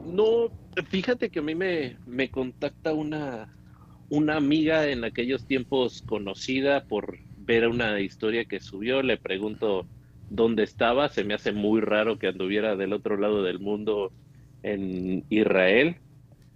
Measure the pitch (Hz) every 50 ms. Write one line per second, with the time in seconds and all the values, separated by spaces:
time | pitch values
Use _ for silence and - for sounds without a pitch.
0 | - 165 175 190 214 220 226 233 233 226 - - - - - 180 165 - - 190
1 | 175 - 247 247 247 - - 165 147 156 160 170 190 190 175 160 139 123 120 -
2 | - 123 123 127 131 120 - 135 131 127 123 - 147 143 - - - 160 160 156
3 | 156 151 156 151 147 139 123 110 110 - - - - - - - - - - -
4 | - - 147 147 156 151 156 156 143 139 151 160 156 156 160 160 151 143 135 120
5 | 117 113 - - 117 123 135 120 - - 139 131 120 - 143 131 123 113 - -
6 | - - 113 104 101 98 95 - - - 131 135 135 139 139 135 - - 110 101
7 | 95 - - - - - - - - - 117 117 117 117 117 120 120 110 107 101
8 | 98 92 - - 113 107 110 117 113 - 101 92 - - 104 95 107 120 127 135
9 | 131 127 110 - - - 95 95 104 107 107 - 113 107 98 92 87 - - -
10 | - - - - - - 104 104 113 113 113 110 104 - - - 127 117 120 135
11 | 147 143 - 113 98 104 104 104 - 120 101 107 101 104 110 113 107 104 104 107
12 | 107 117 107 101 - 95 90 92 95 92 101 104 101 110 101 95 98 95 104 98
13 | - 104 104 98 101 104 107 104 95 90 90 92 98 101 104 104 107 110 107 104
14 | 98 92 - - - - - - - - - - - 104 104 98 98 92 92 92
15 | 92 92 95 - - - 110 107 107 101 95 95 92 92 101 120 143 170 175 -
16 | - - - - - - - _ - - -